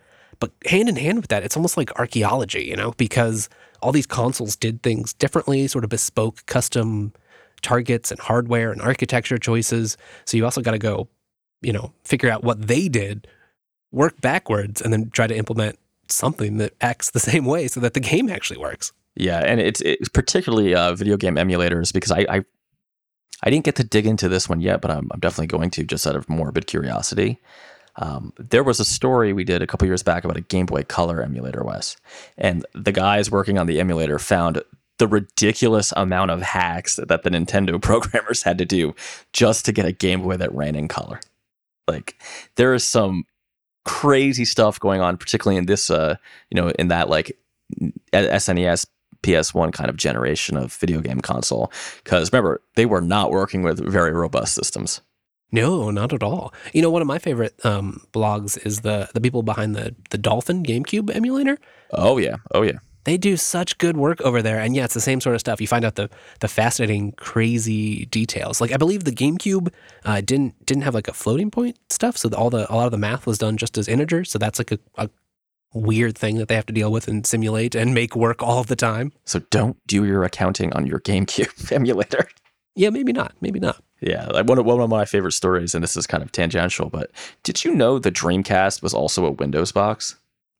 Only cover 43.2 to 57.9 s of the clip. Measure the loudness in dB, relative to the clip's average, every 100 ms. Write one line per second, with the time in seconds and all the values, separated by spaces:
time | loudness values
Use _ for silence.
43.2 | -6 _ _ _ _ _ -8 0 4 4
44.2 | 4 2 0 4 2 2 0 2 2 0
45.2 | -2 0 2 2 2 2 2 2 2 -2
46.2 | -8 -20 _ 0 0 2 2 2 2 0
47.2 | 0 -10 _ _ -16 -6 -6 -6 0 2
48.2 | 4 2 2 2 2 2 -2 _ _ _
49.2 | 2 2 2 0 0 -2 -4 -2 -2 0
50.2 | 0 -2 -2 -4 -4 -2 -2 0 -2 -4
51.2 | -4 -4 -2 -2 -4 -6 -14 -14 0 0
52.2 | 4 2 2 -2 -2 0 2 2 2 2
53.2 | 2 0 0 0 0 0 0 2 2 2
54.2 | 0 0 -2 -2 -4 -4 -6 -8 _ _
55.2 | _ _ _ 2 2 2 0 -2 -2 -2
56.2 | -2 -2 -6 -14 -2 2 4 2 0 -2
57.2 | -2 -2 -2 -2 -2 -2 -4